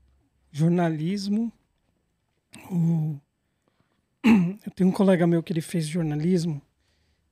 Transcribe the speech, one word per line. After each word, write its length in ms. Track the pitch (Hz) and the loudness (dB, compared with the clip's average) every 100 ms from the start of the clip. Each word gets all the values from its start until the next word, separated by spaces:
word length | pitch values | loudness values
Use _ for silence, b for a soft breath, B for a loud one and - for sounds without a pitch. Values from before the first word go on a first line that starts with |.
| _ _ _ _ _ | _ _ _ _ _
jornalismo, 1000 | 143 160 175 170 156 160 202 196 208 233 - _ _ _ _ _ _ _ _ _ - - | -2 0 2 0 -2 -4 -4 -4 -4 -4 -10 _ _ _ _ _ _ _ _ _ -20 -8
o, 480 | 175 165 165 156 143 _ _ _ _ _ _ _ _ _ _ | -2 0 0 -2 -8 _ _ _ _ _ _ _ _ _ _
<clears throat> 420 | 233 220 175 208 | 4 4 2 -4
eu 60 | - | -14
tenho 140 | - 185 | 0 0
um 20 | |
colega 340 | 180 196 180 170 | 4 4 4 4
meu 160 | 170 | 2
que 100 | 160 | 0
ele 80 | 165 | -6
fez 260 | - 175 151 | -4 -6 -4
jornalismo 760 | 170 160 147 165 185 170 143 - _ _ _ _ _ _ | -4 -4 -2 0 0 0 -6 -12 _ _ _ _ _ _